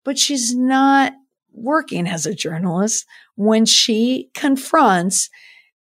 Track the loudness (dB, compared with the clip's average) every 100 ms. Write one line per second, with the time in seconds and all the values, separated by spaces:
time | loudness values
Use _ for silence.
0 | -6 -2 -2 -2 -4 -2 0 2 4 4
1 | 2 -4 _ _ _ -12 -2 -2 -2 -4
2 | -4 -4 -6 -6 -6 -4 -2 0 -2 -2
3 | -8 -16 _ -2 2 2 4 2 2 0
4 | 0 -2 -6 -4 -2 0 0 2 4 4
5 | 0 -2 -6 -10 -20 -20 _ _